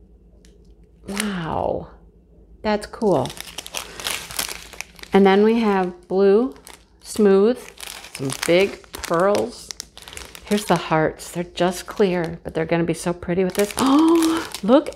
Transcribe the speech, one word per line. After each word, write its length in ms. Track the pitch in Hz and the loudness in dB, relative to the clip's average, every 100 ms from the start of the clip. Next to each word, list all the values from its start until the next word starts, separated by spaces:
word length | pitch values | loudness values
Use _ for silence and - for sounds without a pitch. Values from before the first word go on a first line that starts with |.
| - - - - - - - - _ _ - | -20 -20 -20 -20 -20 -20 -20 -20 _ _ -12
Wow, 800 | 202 208 185 160 - - - - - - _ _ - - - | -6 -6 -6 -4 -4 -2 -4 -8 -20 -20 _ _ -20 -20 -8
that's 240 | 220 208 - | -4 -4 -4
cool. 420 | - 214 151 - - - - - - - - - - - - - - - - - - - | -2 2 2 0 -8 -16 -16 -12 -12 -12 -10 -8 -8 -8 -8 -8 -10 -16 -16 -18 -18 2
And 120 | 196 | 4
then 200 | 196 196 | 6 6
we 160 | 220 233 | 4 4
have 480 | 220 196 180 180 - | 2 0 -2 -6 -4
blue, 460 | 185 196 208 269 - - - _ _ | 2 4 4 2 -6 -20 -20 _ _
smooth, 560 | - - 202 196 214 254 - - - - - | -6 2 6 6 4 0 -8 -18 -16 -16 -14
some 160 | - 135 - - | -8 -6 -4 0
big 360 | 175 202 - - | 2 2 -4 -16
pearls. 800 | - - 170 196 208 240 - - - - - - - - - - | -12 -4 0 0 0 -2 -8 -16 -16 -18 -20 -20 -18 -18 -12 -4
Here's 180 | 208 | -2
the 120 | 208 175 | 0 -2
hearts. 540 | - 160 156 - - | 0 0 0 -4 -12
They're 140 | 170 | -10
just 420 | 175 - 175 180 - | -8 -2 -2 -2 -6
clear, 520 | - 196 180 165 170 | 0 0 0 -4 -8
but 100 | - | -8
they're 140 | 160 165 | -4 -2
gonna 180 | 170 | 0
be 100 | 170 | 0
so 180 | 160 175 | -2 -4
pretty 320 | 175 - 175 | -6 -4 -2
with 100 | 185 | 0
this. 180 | 202 202 - | 0 -2 0
<gasps> 0 | |
Oh, 680 | 269 285 320 330 320 330 - - | 4 6 6 4 2 -2 -6 -4
look 280 | 202 285 302 | 4 4 4